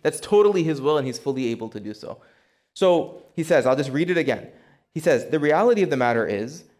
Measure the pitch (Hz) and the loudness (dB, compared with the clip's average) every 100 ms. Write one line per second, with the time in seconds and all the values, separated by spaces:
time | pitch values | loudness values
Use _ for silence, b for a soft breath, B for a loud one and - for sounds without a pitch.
0 | 156 - - 208 208 190 160 143 139 151 | -4 -4 2 4 4 2 0 0 0 0
1 | 131 120 139 131 120 110 110 107 104 104 | -2 -6 -6 -4 -4 -4 -8 -12 -12 -12
2 | - - b b b b b - 185 170 | -14 -16 b b b b b 0 2 4
3 | - - - - 160 156 127 131 135 139 | 0 -10 -12 -6 0 2 4 2 0 -2
4 | 170 170 131 110 - b b b _ 160 | -2 0 -2 -4 -8 b b b _ -4
5 | 170 123 - 156 147 156 233 220 185 135 | 0 0 0 -2 2 2 2 2 0 0
6 | 120 117 90 101 117 165 - | 0 0 -2 -4 -6 -12 -20